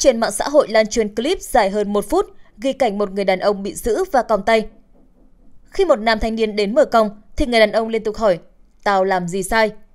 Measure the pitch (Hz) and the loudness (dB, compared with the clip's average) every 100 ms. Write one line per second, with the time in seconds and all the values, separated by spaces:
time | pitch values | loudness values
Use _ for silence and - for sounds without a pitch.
0 | 277 226 220 - - 294 226 226 214 240 | 2 2 -2 -4 0 2 4 2 2 0
1 | 208 208 254 381 - 247 196 208 202 202 | -2 -4 -4 -4 -2 0 0 0 -2 -2
2 | 196 339 403 - - - 262 262 240 202 | 0 -2 -2 -8 -20 -8 -6 -2 -2 0
3 | 202 196 196 185 202 202 196 - 233 240 | -4 -2 -2 0 0 -2 -6 -6 -4 -2
4 | 370 254 226 208 202 226 202 - _ _ | 0 0 0 0 2 0 0 -10 _ _
5 | _ _ _ _ - - - - 370 247 | _ _ _ _ -20 -20 -10 -2 2 2
6 | 220 220 226 220 220 208 202 262 269 233 | 0 -2 -2 -2 -2 -2 0 2 2 2
7 | 214 - - - 285 233 214 202 226 226 | 0 -4 -12 -4 0 4 4 2 -2 -4
8 | 214 214 220 170 - _ - _ 208 196 | -4 0 0 0 -4 _ -20 _ 0 0
9 | 190 185 175 190 185 226 214 214 - | 2 0 -2 -6 -2 0 0 -2 -18